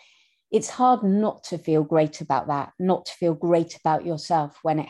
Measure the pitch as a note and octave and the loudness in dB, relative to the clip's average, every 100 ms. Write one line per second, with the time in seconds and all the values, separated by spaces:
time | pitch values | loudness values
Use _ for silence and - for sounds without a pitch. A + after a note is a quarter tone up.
0 | _ _ _ _ _ G#3+ A3 - B3+ B3 | _ _ _ _ _ -2 -2 0 4 4
1 | G3 G3+ G#3+ - - E3+ D#3+ D#3 D3 D#3+ | 2 2 0 -4 -10 -8 0 0 2 2
2 | D#3 - D#3+ C3+ - C#3+ - _ F#3 F3+ | 2 -2 -4 -4 -2 -4 -6 _ 0 0
3 | - - E3+ D#3 E3+ E3+ E3 - D#3+ D#3 | -2 -4 -2 -2 0 0 0 -4 -2 -2
4 | E3+ D#3 - E3 D3 - D#3+ D#3 D3 | -2 -8 -2 -2 -2 -6 -4 -4 -4